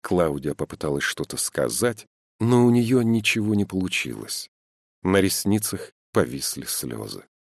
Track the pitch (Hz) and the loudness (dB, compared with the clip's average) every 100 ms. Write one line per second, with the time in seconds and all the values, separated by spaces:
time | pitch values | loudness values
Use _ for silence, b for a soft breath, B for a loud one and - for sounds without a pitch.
0 | - 90 82 71 71 69 76 - 78 71 | -2 2 2 0 -4 -4 -6 -6 -4 -2
1 | - - 73 - - - 64 58 120 113 | -2 -4 -8 -6 -6 -2 -2 0 -2 -2
2 | - _ _ - 113 123 120 120 117 127 | -12 _ _ -4 2 6 6 6 4 4
3 | 113 113 107 113 107 104 98 92 92 - | 4 2 2 0 2 2 0 0 -2 -2
4 | 65 53 53 - - _ _ _ _ _ | -6 -8 -8 -10 -12 _ _ _ _ _
5 | 92 98 95 - 101 107 - 98 - _ | 2 4 4 0 0 0 0 -8 -10 _
6 | _ 110 69 - - - - - 64 55 | _ 0 0 -2 -8 -8 -8 -8 -8 -8
7 | 53 50 - _ | -10 -12 -18 _